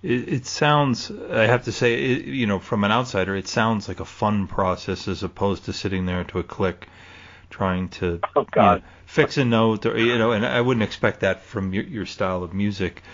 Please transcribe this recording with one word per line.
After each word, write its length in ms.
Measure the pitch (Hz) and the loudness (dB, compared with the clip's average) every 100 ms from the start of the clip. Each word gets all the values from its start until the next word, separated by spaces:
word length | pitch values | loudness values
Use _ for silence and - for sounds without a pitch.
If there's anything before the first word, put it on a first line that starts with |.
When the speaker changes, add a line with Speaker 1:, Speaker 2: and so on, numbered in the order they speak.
Speaker 1:
It, 260 | 95 123 120 | 0 -2 0
it 180 | 131 - | -4 -4
sounds, 640 | - 151 147 143 117 - | 0 4 4 4 0 -4
I 360 | - - 113 110 | -12 -4 2 4
have 180 | 123 | 4
to 80 | - | 0
say, 220 | - 123 | 0 2
it, 300 | 117 135 127 | 2 0 0
you 220 | - 135 113 | -2 -2 0
know, 120 | 98 | 0
from 260 | - 113 | -2 0
an 60 | 101 | 2
outsider, 420 | 113 123 98 92 98 | 2 0 -2 -2 -2
it 120 | 95 | -2
sounds 400 | - 113 110 98 | 0 2 0 -4
like 120 | 90 | -10
a 40 | |
fun 420 | - - 107 104 95 | -10 -2 0 0 -2
process 640 | - 95 90 - 92 - | 0 0 0 -4 -6 -4
as 140 | 87 | -4
opposed 440 | 92 - 101 90 - | -6 -2 -2 -2 -6
to 60 | |
sitting 340 | 110 104 95 92 | -6 -4 -2 -2
there 180 | 90 | -4
to 140 | 87 92 | -4 -6
a 40 | |
click 460 | 85 - 95 87 - - - - - - - | -6 -2 -2 -2 -14 -20 -20 -20 -20 -20 -20
trying 380 | - 95 92 92 | -4 -2 0 -4
to, 280 | - 90 85 - | -4 -4 -2 -2
Speaker 2:
Oh, 100 | - - | -2 0
God. 240 | - 101 101 | 4 4 4
Speaker 1:
you 20 | |
know, 40 | - - - | -2 -20 -6
fix 300 | - 151 - | 0 0 2
a 80 | |
note, 400 | 127 117 113 110 | 2 4 4 2
or, 140 | 113 113 | 0 2
you 180 | 117 120 | 2 4
know, 160 | 113 | 2
and 140 | 110 120 | 2 2
I 140 | 123 | 2
wouldn't 220 | 120 123 | 2 2
expect 380 | 104 - 113 - | 0 0 0 2
that 220 | 98 92 | 0 0
from 320 | - 104 95 | -4 -4 -2
your, 100 | 95 | -2
your 220 | - 127 90 | -4 -6 -8
style 360 | - 95 92 | -4 -2 -2
of 120 | 87 | -4
music, 480 | 95 101 95 92 - - | -2 -2 0 -4 -6 -20